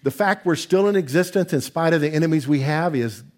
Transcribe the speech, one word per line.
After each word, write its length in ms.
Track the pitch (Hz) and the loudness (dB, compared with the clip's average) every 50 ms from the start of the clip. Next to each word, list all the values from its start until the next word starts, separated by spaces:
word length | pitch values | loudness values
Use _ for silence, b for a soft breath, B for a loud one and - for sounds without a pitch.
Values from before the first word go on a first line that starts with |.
| - | -4
the 60 | 139 | -4
fact 360 | - - 208 196 196 196 - | -2 0 0 0 0 0 0
we're 80 | 175 160 | -2 -2
still 340 | - - - 180 190 196 202 | -2 0 0 2 2 2 2
in 80 | 202 | 2
existence 560 | 196 170 127 131 175 180 180 - 202 175 - | 0 -2 0 0 0 0 0 0 -2 -2 0
in 80 | 160 135 | -2 -4
spite 320 | - - _ 165 165 165 | -4 -4 _ -2 0 2
of 80 | 170 160 | 2 2
the 80 | 147 151 | 0 0
enemies 400 | 156 151 165 160 160 156 131 135 | 0 0 0 2 0 0 0 0
we 120 | 151 139 | 0 0
have 340 | 131 143 151 156 170 175 151 | 0 0 0 0 -2 -2 -2
is 300 | 127 117 113 104 110 123 - _ | -2 -2 -4 -6 -10 -20 -20 _